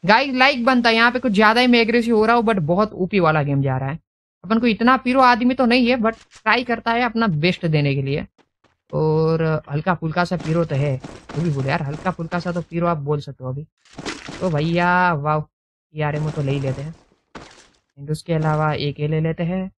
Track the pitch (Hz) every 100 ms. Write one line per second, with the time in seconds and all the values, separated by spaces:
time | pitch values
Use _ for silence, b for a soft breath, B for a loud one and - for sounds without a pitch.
0 | 170 220 285 254 262 277 233 254 233 226
1 | 233 247 254 196 214 226 247 240 226 233
2 | 233 226 220 240 226 208 147 175 214 -
3 | 175 202 165 156 143 139 139 131 135 160
4 | _ _ _ _ 175 226 240 202 233 262
5 | 247 262 254 240 240 254 247 247 233 254
6 | 220 226 _ - - 226 247 233 233 233
7 | 247 226 226 151 170 180 170 156 143 139
8 | 135 143 196 _ _ _ _ _ _ 147
9 | 156 156 160 160 160 156 - 143 160 170
10 | 165 165 175 175 160 165 165 139 143 131
11 | - - - - 170 139 135 160 143 151
12 | 190 175 165 175 180 175 165 170 170 170
13 | 143 151 143 135 127 131 151 _ _ -
14 | - - - - 185 151 160 170 175 180
15 | 180 160 147 151 151 _ _ _ _ 151
16 | 151 151 151 151 139 139 135 135 147 165
17 | _ _ _ - - - _ _ _ -
18 | 143 151 - 160 156 151 156 151 143 147
19 | 147 156 160 165 170 185 190